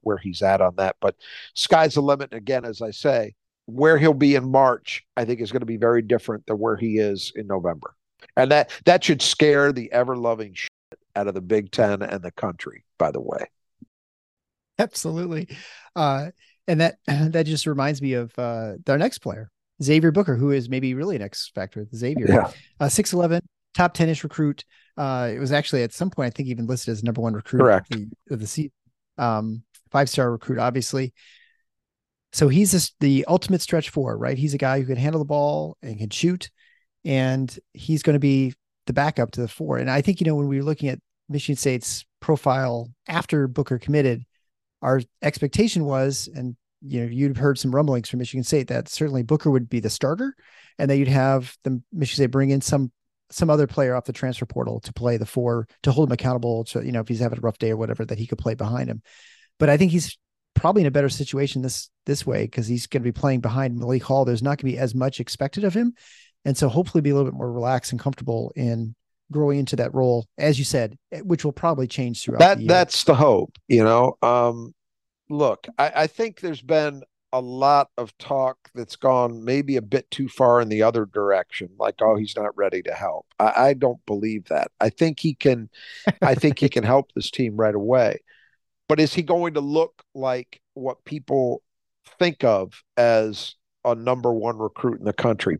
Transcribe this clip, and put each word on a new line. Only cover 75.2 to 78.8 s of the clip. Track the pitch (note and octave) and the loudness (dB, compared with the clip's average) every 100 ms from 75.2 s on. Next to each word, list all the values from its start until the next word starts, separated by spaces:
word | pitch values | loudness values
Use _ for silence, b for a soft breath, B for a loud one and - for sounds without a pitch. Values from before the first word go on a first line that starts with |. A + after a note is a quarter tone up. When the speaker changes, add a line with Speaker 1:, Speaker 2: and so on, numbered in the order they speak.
| _ | _
Speaker 1:
look, | D3 C#3 G2 - - | 0 0 -2 -8 -2
I, | D3 - | 0 0
I | D#3 | -2
think | - A3+ F3+ | -2 -6 -6
there's | F3+ C#3+ | -10 -10
been | B2+ D#3 D3+ C#3 C3+ _ _ | 0 0 0 -6 -20 _ _
a | B2+ | -6
lot | B2 B2+ C#3 C#3+ C3 - | -6 0 4 4 2 -4
of | A#2 _ | -10 _
talk | - C#3 C3 - _ | -4 -2 -2 -4 _
that's | B2 | -14